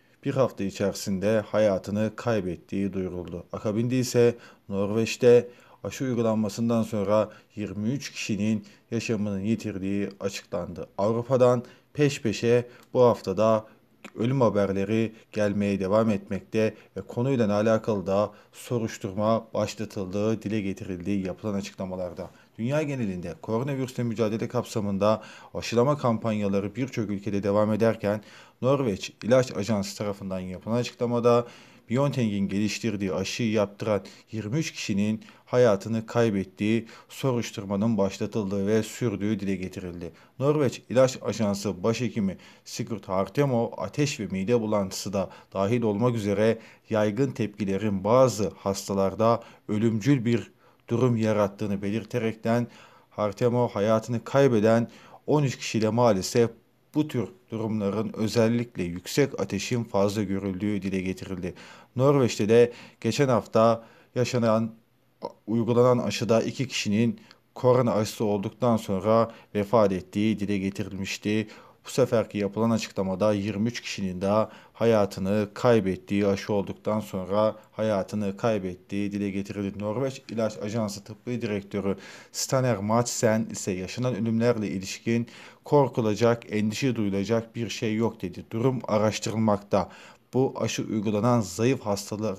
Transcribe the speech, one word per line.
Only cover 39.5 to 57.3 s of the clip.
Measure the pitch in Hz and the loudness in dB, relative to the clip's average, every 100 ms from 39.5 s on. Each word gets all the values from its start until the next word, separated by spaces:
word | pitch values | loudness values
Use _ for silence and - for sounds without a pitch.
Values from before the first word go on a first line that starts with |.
| 95 | -4
getirildi. | 90 101 90 87 85 - _ - | -6 -10 -10 -10 -12 -14 _ -2
Norveç | 135 151 127 - - | 0 2 0 -2 -2
İlaç | 110 131 - | 2 2 2
Ajansı | 120 104 104 98 104 87 | -6 -2 -2 -2 -4 -2
Başhekimi | 113 117 117 117 98 85 - - - | -2 -2 -4 -2 -4 -4 -14 -20 -14
Sigurd | - 113 107 | -10 -8 -8
Hartemo, | - 92 95 - 143 120 113 - | -4 -2 -2 0 0 0 -2 -4
ateş | - - 147 - | -8 -2 -2 -2
ve | 95 | -6
mide | 95 95 120 | -4 0 0
bulantısı | 107 107 95 - 104 | 2 0 -2 -6 -4
da | 98 90 - - | -4 -4 -8 -8
dahil | 95 98 123 | -2 0 2
olmak | 113 101 123 113 | 0 2 0 0
üzere | 101 98 110 113 - - _ | 0 2 2 2 -6 -20 _
yaygın | 107 107 104 135 | 0 2 2 -2
tepkilerin | 123 104 - 98 95 107 98 | -2 -6 -4 -4 -2 -2 -2
bazı | 101 123 131 101 92 - | 4 6 6 4 -4 -2
hastalarda | 98 98 - 98 98 95 113 113 - - - | -4 -4 -2 0 0 2 2 2 -2 -16 -6
ölümcül | 104 117 110 113 143 113 | 0 0 2 2 2 2
bir | 117 - _ _ _ - | -2 -2 _ _ _ -4
durum | 117 127 113 | 0 2 2
yarattığını | 110 104 101 101 107 98 | 2 4 2 0 -4 -4
belirterekten | 101 110 107 123 110 107 117 117 117 - - - _ | -4 -6 -4 -4 -4 -4 0 0 0 -8 -20 -20 _
Hartemo | - 107 98 123 120 120 | -4 -4 0 0 2 0
hayatını | 104 104 113 117 117 | 0 2 2 0 -6
kaybeden | - 135 139 113 107 113 117 - - - - | 0 4 6 6 6 4 2 -6 -20 -14 0
on | 147 | 2
üç | 139 - | 2 -2
kişiyle | - 113 110 | -4 0 0
maalesef | 117 120 98 90 123 117 - _ _ _ 147 | 4 4 4 2 2 2 -2 _ _ _ -4
bu | 151 | -2
tür | 127 98 | -4 -6